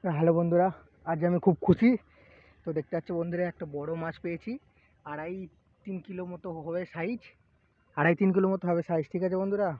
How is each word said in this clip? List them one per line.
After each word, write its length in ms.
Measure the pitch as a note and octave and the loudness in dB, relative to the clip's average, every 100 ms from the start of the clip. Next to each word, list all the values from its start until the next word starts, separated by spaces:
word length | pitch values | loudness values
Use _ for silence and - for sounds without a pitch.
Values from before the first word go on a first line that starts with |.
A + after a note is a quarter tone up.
| F#3+ D3+ | -2 2
হ্যালো 160 | E3 E3 | 4 4
বন্ধুরা, 300 | E3+ F3 F#3 - - _ - | 2 2 2 -2 -20 _ -6
আজ 80 | E3 F3 | -2 0
আমি 100 | F3 F#3+ | 4 2
খুব 100 | D#3+ - | 2 2
খুশি। 240 | F3 A3+ B3 _ _ - - - _ | 6 6 4 _ _ -20 -20 -20 _
তো 60 | - D#3 | -6 -6
দেখতে 160 | - E3+ | -4 -6
পাচ্ছ 120 | - E3+ | -4 -4
বন্ধুরা, 260 | E3+ F3 F3+ | -4 -2 -4
একটা 120 | E3 E3 C#3+ | -6 -10 -8
বড় 140 | D3 E3 | -6 -6
মাছ 120 | E3 - | -6 -6
পেয়েছি, 280 | F3 E3+ - C4 _ _ _ _ D3 | -8 -8 -8 -12 _ _ _ _ -12
আড়াই 240 | D3+ D#3+ F#3+ F3+ _ _ _ | -10 -8 -10 -12 _ _ _
তিন 120 | - F#3 - | -10 -10 -10
কিলো 160 | F3+ F3+ | -10 -10
মতো 160 | F3 F#3+ E3 D#3 | -10 -10 -10 -6
হবে 160 | E3+ F3+ | -6 -6
সাইজ, 260 | F3 F3 A#3+ - _ _ _ _ _ _ - | -6 -6 -6 -10 _ _ _ _ _ _ 2
আড়াই 180 | D3+ F3 | 4 6
তিন 80 | F#3+ | 4
কিলো 120 | F#3+ F#3+ | 4 4
মতো 120 | F#3+ F3+ | 2 0
হবে 120 | E3+ E3+ | 0 2
সাইজ, 160 | E3 D3 | -2 0
ঠিক 100 | F3 F3+ | -2 0
আছে 100 | F#3 | 0
বন্ধুরা? 260 | G3 G3+ G3 | 0 0 0